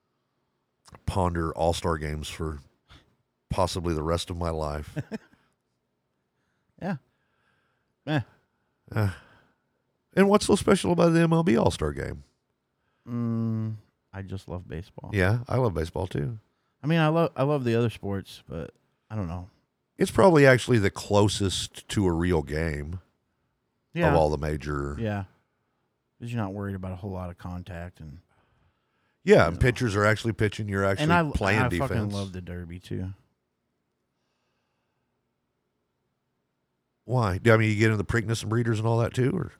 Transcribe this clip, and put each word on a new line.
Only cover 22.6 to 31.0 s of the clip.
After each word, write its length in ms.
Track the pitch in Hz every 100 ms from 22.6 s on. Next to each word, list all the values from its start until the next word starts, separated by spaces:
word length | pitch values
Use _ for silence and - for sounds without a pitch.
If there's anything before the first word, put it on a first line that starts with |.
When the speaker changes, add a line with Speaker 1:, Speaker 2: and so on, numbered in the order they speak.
| 82 73 73 87 _ _ _ _ _ _ _ _ _ 165
Speaker 2:
Yeah. 140 | 170
Speaker 1:
of 60 | 85
all 140 | 76
the 80 | 76
major. 580 | 76 76 71 73 71 73
Speaker 2:
Yeah. 240 | 110 101 95 _ _ _ _ _ _ _ _ -
'Cause 120 | 117
you're 80 | 120
not 100 | 98
worried 220 | 101 101 95
about 160 | 92
a 60 | 92
whole 120 | 101
lot 200 | 92 90
of 80 | 87
contact 600 | 92 90 - 85 87 -
and 180 | 78 71 _ _ _ _ _ _ _ _ _ _
Speaker 1:
Yeah, 140 | 170 196
Speaker 2:
you 40 | 85
Speaker 1:
and 80 | 87
Speaker 2:
know. 40 |
Speaker 1:
pitchers 340 | 123 113 123 98
are 100 | 104
actually 280 | 110 113
pitching. 360 | - 107 - 104
You're 160 | 98 98
actually 200 | 98